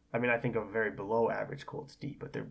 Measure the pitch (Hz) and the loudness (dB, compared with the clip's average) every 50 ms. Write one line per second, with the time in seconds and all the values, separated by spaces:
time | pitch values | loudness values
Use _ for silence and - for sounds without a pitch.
0 | _ _ - 120 123 120 117 117 - 117 113 113 107 98 104 113 110 104 92 104 | _ _ 0 2 4 4 4 4 2 2 0 0 0 0 2 2 2 2 0 -2
1 | 101 101 113 113 117 104 104 104 104 - - - - - - - - - - - | -2 0 2 4 4 4 2 0 -2 -4 -6 -8 -10 -8 -8 -8 -10 -10 -12 -10
2 | - - - - - - - 113 107 - | -10 -10 -8 -8 -10 -8 -6 -6 -8 -6